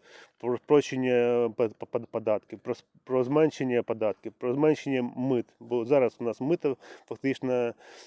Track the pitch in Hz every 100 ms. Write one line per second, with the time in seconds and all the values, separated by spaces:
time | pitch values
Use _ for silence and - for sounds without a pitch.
0 | _ - - _ 117 120 - 147 - 131
1 | 127 123 120 120 117 107 117 - 113 120
2 | 117 113 113 104 - 110 123 120 - _
3 | - 127 123 147 156 - 131 120 107 110
4 | 107 95 - - 123 131 156 151 - 131
5 | 123 123 127 127 107 _ 117 120 113 143
6 | 123 - 117 107 131 170 147 131 - -
7 | - 113 135 131 131 127 120 110 - -